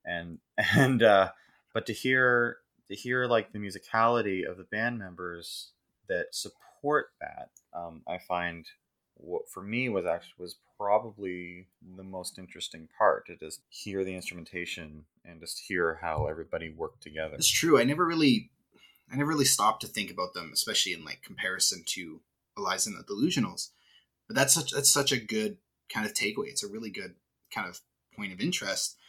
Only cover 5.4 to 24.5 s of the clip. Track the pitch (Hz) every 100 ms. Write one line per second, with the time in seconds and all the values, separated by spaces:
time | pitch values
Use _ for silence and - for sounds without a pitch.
5.4 | - - - _ _ _ - 90 - -
6.4 | 101 - - _ 143 147 - _ 76 73
7.4 | - _ _ 85 85 82 - 90 - 90
8.4 | 87 85 - - _ _ _ _ 80 90
9.4 | - 92 101 120 127 98 87 85 - -
10.4 | 90 - _ - 101 107 117 104 95 90
11.4 | 87 87 92 _ 92 92 95 92 90 -
12.4 | 90 87 - 82 80 - 104 62 - 85
13.4 | 78 - _ - 104 95 95 92 90 87
14.4 | 80 90 85 87 78 76 76 _ 85 82
15.4 | 82 - - 90 82 80 85 78 76 80
16.4 | 80 82 82 80 78 - 76 78 80 73
17.4 | - - 165 131 123 156 170 165 143 110
18.4 | - _ _ _ - _ _ 131 147 151
19.4 | 135 - 107 - 110 107 92 90 90 90
20.4 | 80 - 113 101 98 85 76 - - 90
21.4 | 92 92 - 90 - 95 82 80 _ _
22.4 | _ 104 92 92 107 95 - 101 165 147
23.4 | 95 - - _ _ _ _ _ - 120
24.4 | 135